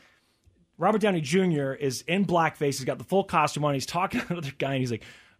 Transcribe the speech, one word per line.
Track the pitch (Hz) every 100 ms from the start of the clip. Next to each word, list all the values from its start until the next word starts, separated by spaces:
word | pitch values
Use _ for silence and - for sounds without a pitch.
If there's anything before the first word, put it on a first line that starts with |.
| _ _ _ _ _ _ _ -
Robert | 175 214
Downey | 202 175
Junior | 135 185 185 151 135
is | 135 139 120
in | - 185 185
blackface. | 175 160 - 143 139
He's |
got | 131 127
the |
full | 123 190
costume | 196 170 151 147
on. | 147
He's | 139 127
talking | 170 190 240
<laughs> | -
to |
another | 175 139 -
guy, | 139
and | 135
he's | 127
like, | 113 - - _